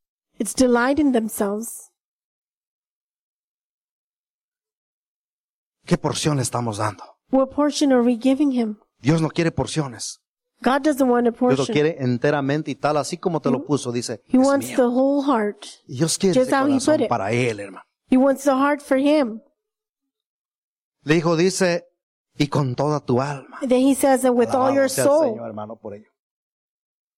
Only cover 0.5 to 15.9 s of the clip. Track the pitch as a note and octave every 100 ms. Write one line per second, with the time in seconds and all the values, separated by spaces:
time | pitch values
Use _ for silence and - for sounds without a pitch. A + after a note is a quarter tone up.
0.5 | - B3+ A#3+ B3+ C#4+ C#4+ B3 A3 - G3+
1.5 | G#3 A#3 - - _ _ _ _ _ _
2.5 | _ _ _ _ _ _ _ _ _ _
3.5 | _ _ _ _ _ _ _ _ _ _
4.5 | _ _ _ _ _ _ _ _ _ _
5.5 | _ _ _ - E3+ D3 - D#3 C#3 A#2
6.5 | B2 A#2 G#2 G#2+ - - _ _ C4 C4+
7.5 | C#4+ D4 C#4+ D4 B3+ A#3+ A3+ C4 C4+ D4
8.5 | B3 A3 G#3 _ _ B2 E3 D#3 - E3
9.5 | D3+ B2+ D#3 C3+ G#2 - - _ _ _
10.5 | _ B3 C#4 D4 C4+ B3+ A#3+ A#3+ A#3 B3
11.5 | C#3 C3 D3 D3+ E3+ B2+ A#2+ D3 D3 C#3
12.5 | D3+ D3+ C3 D3 D3+ C3 F3+ F#3 D#3 -
13.5 | B2+ - C#3 B2 A#2+ - A2+ _ B3+ C4+
14.5 | C#4 - - A#3+ B3 C4+ C#4+ C4+ A#3 G#3
15.5 | - - - -